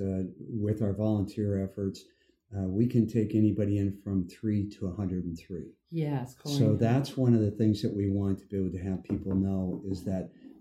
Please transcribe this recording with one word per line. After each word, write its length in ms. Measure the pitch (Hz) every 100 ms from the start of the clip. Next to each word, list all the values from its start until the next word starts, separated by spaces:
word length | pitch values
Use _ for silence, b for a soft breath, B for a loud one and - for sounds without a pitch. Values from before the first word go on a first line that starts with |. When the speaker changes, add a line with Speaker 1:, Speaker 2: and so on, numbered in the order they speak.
Speaker 1:
uh, 260 | 98 95 92 -
with 420 | - 120 104 107
our 120 | 104
volunteer 680 | 95 110 107 98 - 104 98
efforts, 400 | 95 - 98 92 - b b b _ 101
uh, 120 | 95
we 200 | 98 123
can 200 | 123 110
take 280 | 120 104 110
anybody 440 | 107 101 101 101
in 180 | 101 98
from 240 | 104 95 85
three 420 | - 110 104 101
to 180 | - 95
a 60 |
hundred 320 | 90 95 92 85
and 120 | 85
three. 340 | - 87 69 - _
Speaker 2:
Yes, 440 | 165 147 139 120 -
Speaker 1:
So 140 | 151 143
Speaker 2:
Colleen. 180 | 110 104
Speaker 1:
that's 400 | 113 127 139 -
one 160 | 123
of 80 | 117
the 100 | 104
things 300 | - 110 104
that 140 | 117 101
we 140 | 101
want 300 | 98 98 95
to 60 | -
be 120 | 98
able 140 | 92
to 120 | 90
have 200 | 92 90
people 320 | - 101 98 95
know 460 | 95 95 92 - 95
is 180 | 95 -
that 240 | 95 - B B B